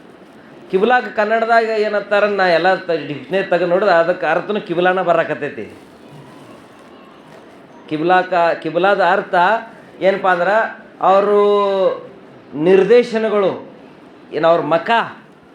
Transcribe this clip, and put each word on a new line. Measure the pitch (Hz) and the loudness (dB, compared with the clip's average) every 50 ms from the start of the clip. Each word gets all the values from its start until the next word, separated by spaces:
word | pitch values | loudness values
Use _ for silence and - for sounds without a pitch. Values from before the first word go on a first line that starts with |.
| - - - - - - - - - - - - - - | -20 -20 -20 -20 -20 -20 -20 -20 -20 -20 -20 -20 -12 -4
ಕಿಬ್ಲಾಗ್ | 180 190 208 233 247 247 214 208 - | -2 0 2 2 2 2 0 -2 -4
ಕನ್ನಡದಾಗ | 220 208 208 226 226 226 220 233 226 226 | -4 -2 -2 0 -2 0 2 2 2 2
ಏನಂತಾರ, | 220 220 214 214 214 208 202 196 202 208 202 208 | 0 -2 -2 -2 -2 -2 -4 -4 0 0 0 0
ನಾ | 208 202 196 185 180 | 0 0 0 2 2
ಎಲ್ಲ | 165 160 170 190 190 | 2 2 2 2 0
ತ-, | 170 - - 165 151 143 143 | 0 -2 -4 -4 -4 -4 -6
ಡಿಕ್ಷನರಿ | 147 127 - - 180 196 185 | -10 -10 -8 -6 -4 -4 -2
ತೆಗೆದು | 185 180 170 180 | 0 0 0 0
ನೋಡಿದ್ರೆ | 170 175 190 214 202 175 | 0 0 0 2 2 2
ಅದಕ್ಕೆ | 165 165 170 180 156 165 | 2 2 0 -2 -2 -2
ಅರ್ಥನೂ | 151 160 175 170 185 208 208 | -2 -2 -2 -2 -4 -6 -6
ಕಿಬ್ಲಾನ | - 170 170 170 180 185 185 185 | -6 -6 -4 0 0 0 0 0
ಬರಾಕತ್ತೈತಿ. | 180 170 165 165 156 147 151 - 143 135 - 113 101 - - - - - - - - - - - - - - - - - - - - - - - - - - - - - - - - - - - - - - - - - - - - - | 0 0 0 0 0 -2 -4 -8 -8 -10 -10 -12 -14 -16 -16 -20 -20 -20 -20 -20 -20 -20 -20 -20 -20 -20 -20 -20 -20 -20 -20 -20 -20 -20 -20 -20 -20 -20 -20 -20 -20 -20 -20 -20 -20 -20 -20 -20 -20 -20 -20 -20 -20 -20 -20 -20 -14 -10
ಕಿಬ್ಲಾಕ-, | 151 151 160 175 185 185 180 185 185 170 170 165 151 - | -6 -4 0 2 2 2 2 0 0 0 2 0 0 -2
ಕಿಬ್ಲಾದ | - 156 156 170 180 202 202 190 185 | -4 -4 -2 0 2 2 2 2 2
ಅರ್ಥ | 170 190 208 180 - 190 175 175 196 220 226 - - - - - - - - | 2 2 0 -2 -2 0 2 2 2 0 -2 -4 -10 -20 -20 -20 -20 -10 -2
ಏನಪ್ಪ | 170 190 196 180 190 185 | 0 0 0 0 0 0
ಅಂದ್ರೆ, | 180 175 175 185 208 226 208 - - - - - - - | 0 0 0 0 0 0 0 -2 -6 -14 -20 -20 -10 -2
ಅವರು | - 180 190 196 202 202 208 202 202 202 202 202 202 196 196 190 185 170 165 - - - - - - - - - - - - | 0 2 2 4 2 2 2 2 2 2 2 0 0 0 0 0 0 -2 -2 -4 -10 -18 -20 -20 -20 -20 -20 -20 -20 -14 -8
ನಿರ್ದೇಶನಗಳು, | 143 156 180 190 190 190 185 233 240 240 233 208 220 220 220 208 208 190 170 131 - - - - - - - - - - - - - - - - | -2 2 4 4 4 4 4 4 4 4 2 -2 -4 -2 -2 0 0 0 0 -2 -4 -12 -18 -20 -20 -20 -20 -20 -20 -20 -20 -20 -20 -18 -10 -6
ಏನು | 143 160 165 | 0 2 2
ಅವ್ರ | 170 170 | 2 2
ಮಕ, | 147 147 165 - - - 233 226 185 135 - - - - - - - - | 0 0 -2 -2 0 0 -2 -2 -2 -4 -10 -18 -20 -20 -20 -20 -20 -20